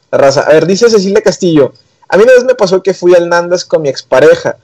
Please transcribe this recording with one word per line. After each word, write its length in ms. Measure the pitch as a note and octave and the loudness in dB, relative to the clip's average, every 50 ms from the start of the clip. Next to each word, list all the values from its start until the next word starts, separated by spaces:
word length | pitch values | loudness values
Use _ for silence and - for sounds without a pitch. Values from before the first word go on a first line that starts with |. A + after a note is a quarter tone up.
| _ _ | _ _
la 60 | - C3+ | -2 0
raza. 240 | C#3 C#3 C3 C#3 | 0 0 0 0
A 100 | - - | 0 0
ver, 140 | D3+ D#3 D#3+ | 0 2 0
dice 240 | E3 G3 F#3 A#3 A#3 | 0 -2 -2 0 0
Cecilia 320 | A3 G3+ F#3 G3 G3 G#3+ | 0 0 0 -2 -2 -2
Castillo, 500 | - G3 F3 - F#3+ F3 D#3+ D3 C3 - - _ _ _ _ _ _ - | -2 -2 -4 -4 -2 0 0 0 0 -2 -4 _ _ _ _ _ _ -4
a 80 | - | 0
mí 60 | F#3 A3 | 2 4
una 100 | B3+ B3+ | 4 4
vez 100 | B3 A#3+ | 4 2
me 100 | C4 B3 | 0 -2
pasó 280 | B3 G#3+ E3+ F#3+ F#3+ | -2 -2 -2 -2 -2
que 120 | - G3 F3+ | -2 -4 -6
fui 200 | - F3 F3+ F#3 | -2 0 2 2
al 140 | F3 F3 E3+ | 2 2 0
Nandas 360 | F3 F3 F3 F3 F3+ F3 - | -2 -4 -2 -2 -4 -6 -4
con 180 | - - E3 | -4 -4 -4
mi 60 | D#3 C#3 | -2 -4
expareja 680 | - - - - C3+ C3 D3 D#3+ E3+ - - C3 - _ | -6 -8 -6 -4 0 2 4 4 2 2 -2 -8 -10 _